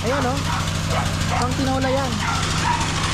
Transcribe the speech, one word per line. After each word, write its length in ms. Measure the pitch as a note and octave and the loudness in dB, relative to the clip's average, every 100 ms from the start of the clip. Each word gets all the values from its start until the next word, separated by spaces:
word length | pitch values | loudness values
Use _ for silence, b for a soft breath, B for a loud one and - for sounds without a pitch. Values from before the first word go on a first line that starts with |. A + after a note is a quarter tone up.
Ayan, 180 | A3 C#4 | -2 0
oh. 140 | B3 C#4 - D#4+ - - - - - - - | 0 0 -2 -2 -2 -2 0 0 0 0 0
Pang 200 | - B3 | 0 0
tinola 340 | C4 C4 C4 C4 | 0 2 2 2
yan. 220 | C4 C4 A3 - - - - A5+ A#5+ A5+ - - | 2 0 -2 -2 0 0 0 0 0 0 0 0